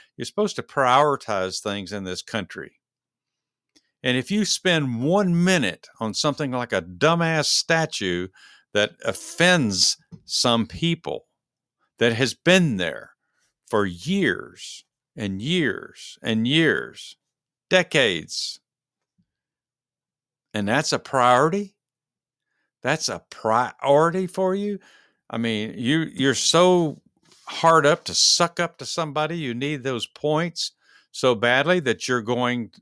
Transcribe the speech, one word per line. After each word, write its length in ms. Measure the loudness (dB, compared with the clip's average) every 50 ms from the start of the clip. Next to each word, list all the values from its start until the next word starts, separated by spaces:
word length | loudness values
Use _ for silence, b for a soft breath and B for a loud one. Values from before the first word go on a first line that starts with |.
| b b b
you're 100 | -12 -12
supposed 300 | -8 -4 -4 -4 -4 -4 -6
to 60 | -10
prioritize 960 | -6 -2 0 2 4 6 6 6 4 2 0 -2 -4 -2 -2 -2 -2 -4 -6
things 320 | -6 -6 -6 -6 -8 -8
in 120 | -10 -8 -8
this 180 | -8 -8 -8
country. 580 | -8 -8 -6 -6 -6 -8 -10 -14 -16 -16 -18 _ _ _ _ _ _ _ _ _ _ _ _ _ _ _ _ _ _ _ _ _ _ _ _ _ -4
And 120 | -2 -2
if 140 | -2 -2 -2
you 160 | -2 -2 0
spend 580 | 0 -2 -2 0 0 0 0 0 -2 -2 -2 -2
one 400 | 0 0 2 2 2 2 2 2
minute 440 | 2 2 2 0 -2 -4 -6 -12 -20 _ -8
on 140 | -6 -6 -4
something 380 | -2 -2 -2 -2 -2 -4 -6
like 220 | -4 -6 -4 -4 -2
a 80 | -4
dumbass 640 | -4 -4 -4 0 2 2 2 2 2 0 0 0 0
statue 800 | 0 -2 -2 0 0 0 0 0 -2 -4 -4 -4 -2 -2 -2 -4 -6 b b b b b b b b 0
that 180 | 0 0 0 -2 _ -6
offends 960 | -6 -6 -6 -8 -10 -2 2 4 4 4 4 2 0 0 0 0 0 0 -2 _ _ -20 -20 _
some 400 | -8 -4 -2 0 2 2 0 0
people 600 | -4 -6 -6 -4 -4 -4 -4 -6 -8 -8 -8 -10 _ _ _ _ _ _ _ _ _ _ _ _ _ _ 0
that 140 | 0 0 2
has 200 | 2 -2 -2 -4
been 440 | -2 2 4 4 4 4 2 0 -2
there 340 | -2 -4 -6 -8 -12 -18 _ _ _ _ _ _ _ _ _ _ _ -2
for 180 | 0 0 0
years 1000 | 0 -2 -6 -6 -4 -2 0 0 0 -2 -4 -6 -14 -18 -20 -20 -18 -18 -20 -20 _ _ _ _ _ _
and 260 | -10 -8 -8 -6 -6
years 760 | -6 -4 -2 0 0 -2 -2 -4 -8 -16 -18 -20 -20 -20 -20 -10 -4
and 240 | -2 -2 0 0 2
years, 680 | 2 2 2 2 2 0 -2 -8 -12 -16 -18 -20 -20 _ _ _ _ _ _ _ _ _ _ 0
decades, 880 | 2 2 2 2 2 2 2 2 0 -2 -4 -8 -8 -8 -8 -10 -10 -14 _ _ _ _ _ _ _ _ _ _ _ _ _ _ _ _ _ _ _ _ _ _ _ _ _ _ _ _ _ _ _ _ _ _ _ _ _ _ -6
and 140 | -4 -2 0
that's 240 | 0 0 0 -2
a 80 | -4 -4
priority? 760 | -4 -2 0 2 4 6 6 6 4 4 2 -2 -6 -8 _ _ _ _ _ _ _ _ _ _ _ _ _ _ _ _ _ _ _ _ _ _
That's 260 | -2 -2 -2 -2 -2 -6
a 140 | -6 -8 -10 _
priority 960 | -12 -4 0 2 2 2 2 0 -4 _ 2 4 4 6 6 4 2 -2 -4
for 300 | -4 -4 -2 -2 -2 -2
you? 240 | -2 -4 -6 -6 -8 b b b b b b b b b -10
I 80 | -6 -4
mean, 380 | -2 -2 -2 -2 -4 -6 -6 -4
you, 220 | -2 0 0 0
you're 340 | 0 -2 -2 0 2 2 2
so 680 | 2 2 2 4 6 6 6 6 4 2 0 -2 -8 _ _ _ _ _ _ _ _ _
hard 400 | -14 -4 2 4 6 6 6 6
up 180 | 6 4 2 0
to 100 | -4 -2
suck 440 | 0 2 2 2 2 2 0 0 -2
up 200 | -4 -4 -6 -10
to 60 | -12
somebody, 520 | -8 -6 -4 -4 -4 -2 -4 -4 -2 -4 -4
you 160 | -4 -4 -4
need 300 | -4 -4 -4 -4 -4 -4
those 240 | -4 -4 -4 -6 -8
points 640 | -8 -4 -2 0 0 0 0 -2 -4 -6 -8 -8 b b b b b b b b
so 240 | -6 0 2 2 2
badly 440 | 2 2 2 4 4 2 2 2 2
that 260 | 2 0 -2 -2 -2 -2
you're 140 | -2 -2
going, 500 | -2 -2 -2 -2 0 -2 -2 -4 -6 -10 -12 _